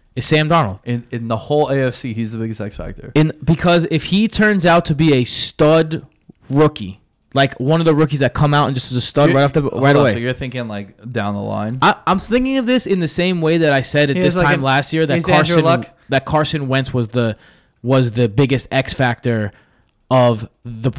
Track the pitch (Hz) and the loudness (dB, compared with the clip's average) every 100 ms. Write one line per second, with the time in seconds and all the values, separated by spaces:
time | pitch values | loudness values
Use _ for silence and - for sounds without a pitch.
0 | _ - - 151 156 165 120 95 - 120 | _ -4 0 2 2 2 0 -4 -6 -6
1 | 117 120 113 110 - 147 143 139 131 120 | -6 -8 -6 -6 -2 0 0 0 -2 -4
2 | 131 110 110 113 113 110 104 - 80 - | -6 -6 -6 -6 -8 -8 -10 -10 -12 -14
3 | - - 156 - - 165 180 175 170 160 | -4 0 0 0 0 0 2 2 0 -2
4 | - 185 214 - 214 202 175 170 170 147 | -2 0 0 2 2 2 4 2 2 2
5 | 160 135 123 - - - 135 160 160 160 | 2 4 2 -2 -4 2 4 4 2 -4
6 | - _ - _ - 135 151 151 98 98 | -12 _ -20 _ -4 2 2 2 -8 -12
7 | _ _ _ - 139 - 127 160 165 147 | _ _ _ 0 0 0 0 2 2 2
8 | 156 143 131 - 147 143 147 131 - 123 | 2 2 -2 2 2 2 0 -2 -4 -4
9 | - - 147 135 143 160 139 - 135 143 | -2 2 2 4 2 0 -2 0 2 4
10 | 139 107 120 127 135 123 117 104 98 - | 4 0 -4 -6 -8 -8 -8 -10 -12 -16
11 | 107 117 101 101 104 104 104 127 185 - | -10 -6 -4 -4 -6 -6 -6 0 0 0
12 | - 190 - 233 262 269 233 247 - 190 | -2 -2 0 0 0 -2 0 0 0 -2
13 | 165 - 180 180 160 170 160 139 131 147 | -2 -2 -2 0 0 2 2 0 0 0
14 | 147 139 180 175 156 143 135 135 143 160 | 0 2 0 2 0 0 0 0 0 -2
15 | 160 170 165 170 170 170 160 170 110 _ | 0 0 2 2 2 2 2 0 -2 _
16 | - 135 - 156 156 160 139 131 - 127 | -4 -4 0 -2 -2 -4 -2 -2 -2 -4
17 | 113 127 117 107 _ _ _ _ 120 135 | -2 -2 -2 -4 _ _ _ _ 0 2
18 | 127 110 120 104 139 127 - 135 131 - | 2 0 0 2 0 0 -2 -4 -4 -2
19 | 127 117 123 117 104 - _ _ _ _ | -2 -2 -2 -2 -4 -8 _ _ _ _
20 | - 127 123 113 110 _ 123 117 123 | -2 2 4 2 -4 _ -16 -6 -6